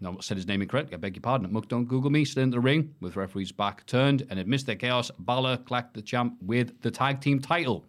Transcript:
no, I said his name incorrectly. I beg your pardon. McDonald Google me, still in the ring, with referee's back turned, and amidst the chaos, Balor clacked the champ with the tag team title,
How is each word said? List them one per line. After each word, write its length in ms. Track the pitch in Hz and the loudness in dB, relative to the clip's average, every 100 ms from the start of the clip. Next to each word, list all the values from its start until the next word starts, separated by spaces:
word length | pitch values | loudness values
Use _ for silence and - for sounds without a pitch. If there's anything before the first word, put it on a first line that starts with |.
no, 120 | 92 | -10
I 80 | 92 | -8
said 160 | - 98 | -6 -4
his 100 | 90 | -2
name 160 | 98 | -2
incorrectly. 320 | 95 131 156 | 0 -2 -4
I 40 | 85 | -6
beg 180 | 98 95 | -8 -6
your 60 | |
pardon. 300 | 120 131 92 | -2 -2 0
McDonald 360 | 110 101 120 120 | -4 -2 -2 0
Google 220 | 131 143 | 0 2
me, 140 | 151 | 2
still 180 | 139 131 | 2 2
in 60 | 131 | 2
the 100 | 120 | 4
ring, 340 | 131 156 151 - | 4 4 0 -6
with 160 | 90 98 | -8 -4
referee's 340 | 95 101 95 | -4 -4 -4
back 320 | - 101 - - | -2 -2 -4 0
turned, 380 | 127 139 139 139 | 2 4 4 0
and 80 | 98 | -4
amidst 280 | 92 131 135 | 0 0 -2
the 100 | 104 | -2
chaos, 340 | 123 123 120 - | 0 0 0 -4
Balor 380 | 92 127 131 123 | -2 2 2 -2
clacked 360 | - 123 120 | -2 -4 -4
the 80 | 110 | -10
champ 340 | 104 123 120 - | -2 0 0 -2
with 400 | 92 120 120 - | 0 0 0 -2
the 80 | 117 | -4
tag 280 | - 135 135 | 0 0 0
team 200 | 143 139 | 2 2
title, 440 | - 170 135 92 | 2 2 2 -2